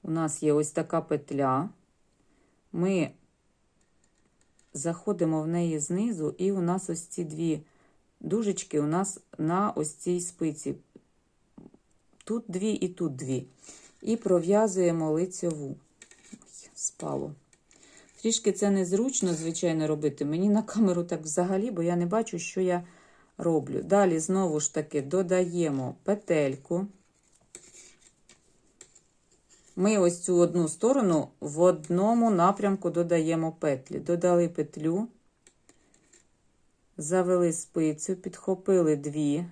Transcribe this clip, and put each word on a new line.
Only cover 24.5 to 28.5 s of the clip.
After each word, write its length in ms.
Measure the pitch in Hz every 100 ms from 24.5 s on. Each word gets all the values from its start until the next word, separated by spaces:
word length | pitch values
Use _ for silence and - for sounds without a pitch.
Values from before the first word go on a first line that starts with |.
| 151
ж 140 | 143
таки, 280 | 160 151 151
додаємо 920 | 135 180 180 185 175 175 160 135 127 -
петельку. 840 | - 202 - 160 139 135 - 170 202 - _ _ _ _ _ - - - - _ _ _ _ - _